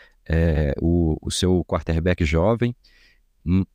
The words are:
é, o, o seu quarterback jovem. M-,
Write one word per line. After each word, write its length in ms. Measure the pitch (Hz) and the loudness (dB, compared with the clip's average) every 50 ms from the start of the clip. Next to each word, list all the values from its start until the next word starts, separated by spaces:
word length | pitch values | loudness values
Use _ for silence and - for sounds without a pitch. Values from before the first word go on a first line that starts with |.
| - - _ _ _ - | -20 -20 _ _ _ -2
é, 460 | 80 82 82 85 78 73 76 71 67 - | 0 0 2 2 2 0 0 0 -2 -2
o, 380 | - 82 85 87 85 80 78 - | 0 0 2 2 2 0 -2 -2
o 80 | - - | -4 -6
seu 360 | - - - 90 92 90 80 | -4 -2 0 2 2 0 0
quarterback 580 | - 95 85 - - 82 80 82 90 87 - 87 | -2 -4 -4 -2 -2 -2 0 0 0 0 0 0
jovem. 520 | 73 78 80 85 104 117 110 123 120 123 _ _ _ _ _ - _ _ _ _ _ _ _ - | 0 0 2 2 2 0 0 -2 -4 -6 _ _ _ _ _ -20 _ _ _ _ _ _ _ -4
M-, 240 | 80 90 95 92 - | 0 0 0 0 -2